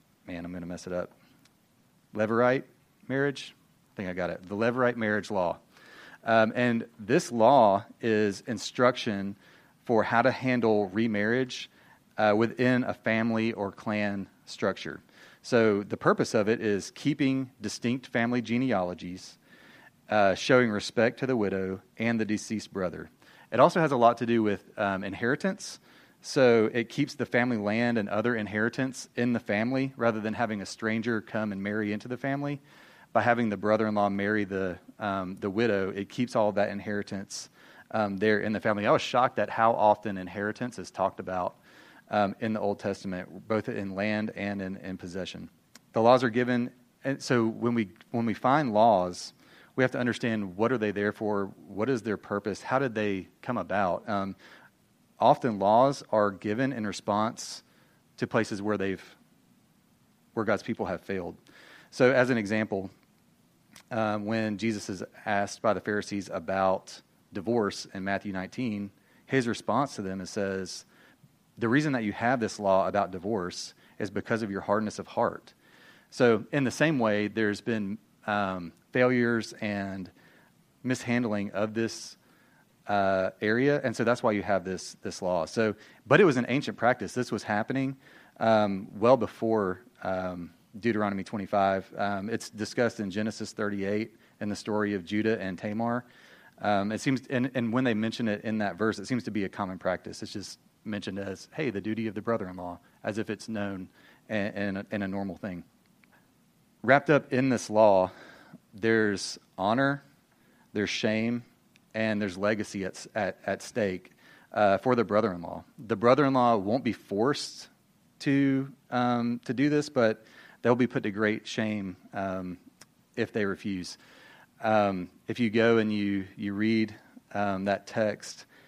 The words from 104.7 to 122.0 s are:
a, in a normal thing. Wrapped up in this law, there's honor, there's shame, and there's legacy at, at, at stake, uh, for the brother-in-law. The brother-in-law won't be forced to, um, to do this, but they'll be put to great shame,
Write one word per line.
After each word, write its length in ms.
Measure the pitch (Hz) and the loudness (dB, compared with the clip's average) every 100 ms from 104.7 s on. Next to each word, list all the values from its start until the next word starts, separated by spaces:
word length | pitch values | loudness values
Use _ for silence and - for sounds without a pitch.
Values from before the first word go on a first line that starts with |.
| 95 | -4
a, 100 | 101 | -6
in 120 | 104 | -6
a 60 | 98 | -4
normal 280 | 98 98 85 | -4 -6 -8
thing. 280 | 107 87 - _ _ _ _ _ _ _ _ _ _ _ | -10 -10 -14 _ _ _ _ _ _ _ _ _ _ _
Wrapped 280 | 113 139 147 | 4 4 6
up 220 | 143 - | 2 2
in 160 | 127 135 | 0 2
this 200 | 117 - | 0 0
law, 400 | 107 110 95 92 - - - - - _ | 6 8 8 4 -2 -20 -20 -20 -20 _
there's 640 | 104 113 113 107 95 - - _ - | -4 2 2 2 -2 -8 -12 _ -4
honor, 460 | 95 120 139 143 - _ _ _ _ _ _ | 0 2 0 -2 -10 _ _ _ _ _ _
there's 160 | 104 98 | -4 -2
shame, 520 | - 113 110 113 120 117 _ _ _ _ | 0 0 0 -2 -4 -8 _ _ _ _
and 260 | 110 110 104 | -4 -2 0
there's 160 | 104 90 | -4 -2
legacy 480 | 101 107 104 101 | -2 0 -4 -6
at, 220 | 92 - - | -6 -8 -8
at, 240 | 110 95 - - | -4 -4 -4 -6
at 160 | 98 | -6
stake, 500 | - - 104 92 - _ - - _ | -6 -2 -2 -2 -10 _ -20 -20 _
uh, 240 | - 104 98 | 2 4 4
for 180 | 131 | 2
the 100 | 123 | 2
brother-in-law. 600 | 98 104 110 87 85 87 - - 113 | 4 2 2 -4 -10 -12 -14 -18 -6
The 100 | 107 | 2
brother-in-law 640 | 117 135 139 131 123 113 | 6 6 4 4 4 4
won't 260 | 95 131 | 2 -2
be 80 | 117 | -2
forced 760 | 95 - 101 123 143 - - - _ _ _ _ _ | -6 -4 0 0 0 -6 -12 -20 _ _ _ _ _
to, 500 | 147 139 139 135 135 - _ | 0 4 4 2 -2 -12 _
um, 500 | 123 123 120 117 120 - | 0 0 0 0 -4 -4
to 80 | |
do 160 | 120 147 | 0 2
this, 180 | 147 143 | 2 0
but 360 | 131 113 110 - - - - | 2 2 2 -10 -20 -20 -2
they'll 120 | 117 | 2
be 120 | 123 123 | 4 4
put 160 | 135 | 2
to 80 | 110 | -4
great 360 | 98 107 110 - | 0 0 0 -6
shame, 500 | - 110 104 98 95 | -4 -4 -4 -6 -10